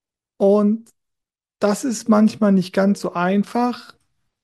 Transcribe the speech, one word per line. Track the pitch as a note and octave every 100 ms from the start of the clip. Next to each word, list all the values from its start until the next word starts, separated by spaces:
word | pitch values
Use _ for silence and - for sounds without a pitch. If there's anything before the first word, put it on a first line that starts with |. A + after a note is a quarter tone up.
| _ _ _ -
Und | G3 G#3 G#3 A3+ - _ _ _ _ _ _ _
das | G#3 G3+
ist | C#4 G#3 -
manchmal | G#3 G#3+ - G#3
nicht | F#3+ F3+
ganz | - G3 G3
so | F3+
einfach, | F3 F3+ G3+ G3 A#3+ B3 A#3 - _ _ _ _ _